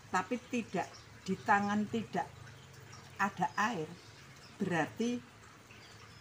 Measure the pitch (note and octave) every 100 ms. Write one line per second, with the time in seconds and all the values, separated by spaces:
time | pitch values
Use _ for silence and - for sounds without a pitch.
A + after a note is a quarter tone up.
0 | - F#3 - B3 - B3 - F3 - -
1 | - - - F#3+ - G3+ G3+ G#3 G#3 A#3
2 | G3 F#3 - - - - - - - -
3 | - - G3+ - F#3+ - G#3+ G3 D#3 F3
4 | - - - - - - F#3+ F3 D3 -
5 | A#3 A#3+ - - - - - - - -
6 | - -